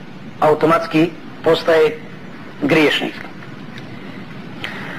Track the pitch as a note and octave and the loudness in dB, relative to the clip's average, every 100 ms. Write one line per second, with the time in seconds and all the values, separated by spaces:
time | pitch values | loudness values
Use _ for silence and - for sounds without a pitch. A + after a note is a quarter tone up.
0 | - - - - D3+ D3+ D#3 E3 - D#3 | -16 -14 -12 2 4 6 6 4 4 4
1 | E3+ - - - D#3+ D#3+ - D#3+ D3+ - | 4 0 -14 -2 2 4 6 6 6 2
2 | - - - - - - C#3+ D#3+ C#3+ - | -12 -14 -14 -14 -14 -4 2 6 6 4
3 | - - - - - - - - - - | -4 -8 -14 -14 -14 -14 -14 -14 -14 -14
4 | - - - - - - - - - | -12 -14 -14 -14 -12 -10 -10 -10 -10